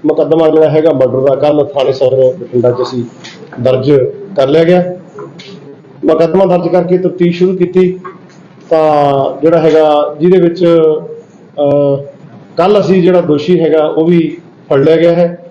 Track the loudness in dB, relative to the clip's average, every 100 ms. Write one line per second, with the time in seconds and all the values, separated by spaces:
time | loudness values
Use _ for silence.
0 | -2 -2 0 2 2 2 2 2 0 0
1 | 0 0 -2 0 0 0 -2 -2 -2 0
2 | 0 2 0 0 -4 -2 0 -2 -6 -6
3 | -10 -14 -20 -20 -20 -6 -2 -2 2 0
4 | 0 -6 -8 -4 0 2 2 2 0 -8
5 | -16 -18 -18 -18 -20 -20 -20 -20 -20 -6
6 | -2 0 2 2 2 0 0 -2 0 -2
7 | -2 -2 -2 0 -2 0 -2 0 0 -2
8 | -14 -20 -20 -20 -20 -20 -2 0 2 2
9 | 2 0 -2 0 0 2 2 2 2 2
10 | -2 0 2 4 2 0 2 4 2 0
11 | -8 -18 -20 -20 -16 -4 0 0 0 -2
12 | -8 -20 -20 -20 -12 -2 0 2 2 2
13 | 2 2 0 -2 0 0 2 0 0 0
14 | 0 2 0 -8 -20 -20 -4 0 2 2
15 | 2 2 0 -4 -18